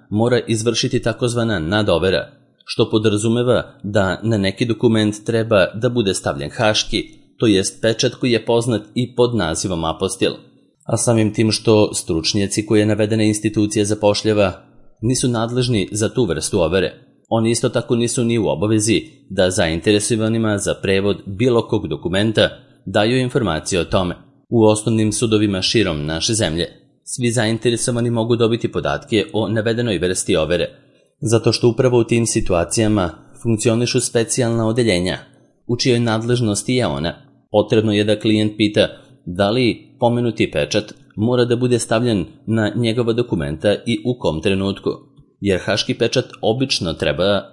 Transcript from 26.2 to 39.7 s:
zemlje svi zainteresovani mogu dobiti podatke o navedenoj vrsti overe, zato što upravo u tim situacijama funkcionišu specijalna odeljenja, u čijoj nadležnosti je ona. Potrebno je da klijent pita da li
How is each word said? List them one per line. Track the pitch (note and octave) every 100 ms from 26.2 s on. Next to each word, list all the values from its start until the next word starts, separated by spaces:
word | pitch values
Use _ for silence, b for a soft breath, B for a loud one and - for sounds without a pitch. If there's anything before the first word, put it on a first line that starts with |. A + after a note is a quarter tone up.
| -
zemlje | A2 F2+ D#2+ E2 - _ _
svi | - - A#2+
zainteresovani | A#2 A2 A2+ B2 A2+ - A#2 A#2+
mogu | A#2 A2+ A#2
dobiti | A2 A#2 -
podatke | F2 D2 C#2+ - G#2+ -
o | G#2 G2+
navedenoj | A2+ A2+ A2+ A#2+ F2
vrsti | F2+ F#2 - F2
overe, | D#2 E2+ - - b b b b
zato | A2 A2+ A2+
što | - B2
upravo | A2+ B2+ A#2+
u |
tim | A2+ A#2+ A2+
situacijama | A#2 G#2+ F2 E2+ - G#2+ G#2+ F2 - - -
funkcionišu | A#2 A2 A#2+ A2+ A#2+ B2+
specijalna | - A#2+ A2+ - A#2 A#2 A2
odeljenja, | A#2+ A2+ F2 F2+ C#2+ - _ _ _ -
u | -
čijoj | C3+ A#2+
nadležnosti | A#2 A2 A#2 B2 A2 G2+ - B2+
je | G2+
ona. | C#2 E2 - - _ -
Potrebno | G#2 - A2+ G#2+
je | G#2
da | G#2+ G#2
klijent | A2+ G#2+ G#2+ G#2
pita | G#2+ G#2+ F2+ B B B -
da | F2+ G2+
li | A#2+ A#2+